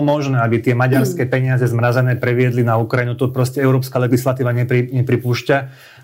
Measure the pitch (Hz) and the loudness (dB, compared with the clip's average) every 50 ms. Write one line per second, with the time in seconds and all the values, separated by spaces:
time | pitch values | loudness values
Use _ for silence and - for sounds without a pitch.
0 | 147 147 147 151 139 135 131 120 117 110 120 113 - 131 120 120 127 131 135 135 | 0 0 0 0 0 -2 0 0 2 2 0 0 0 0 0 2 2 2 2 2
1 | - - 87 135 123 127 135 131 131 131 131 127 127 110 120 113 120 120 120 131 | 0 0 -2 -4 -2 -2 0 0 0 0 0 0 0 0 0 0 0 2 2 2
2 | 127 127 120 110 120 123 120 123 127 127 123 127 117 117 113 113 113 - 131 123 | 2 0 0 0 0 0 2 2 2 2 2 0 2 2 2 0 0 0 -2 -2
3 | 120 120 117 - 131 131 131 131 123 127 - 143 135 131 131 127 131 - - 123 | -2 -2 -2 -2 -2 -2 0 0 -2 -2 0 0 2 2 2 2 0 -2 -2 -2
4 | 123 113 127 120 - 135 127 135 123 123 117 123 117 - 123 123 123 127 135 123 | 0 0 0 0 0 -2 -2 0 -2 0 0 -2 0 0 0 0 0 0 -2 -2
5 | 123 - 123 120 - 123 120 - - - 139 135 127 - - - - - - - | 0 0 0 0 0 -2 -4 -2 0 0 0 0 0 -6 -12 -20 -20 -20 -20 -20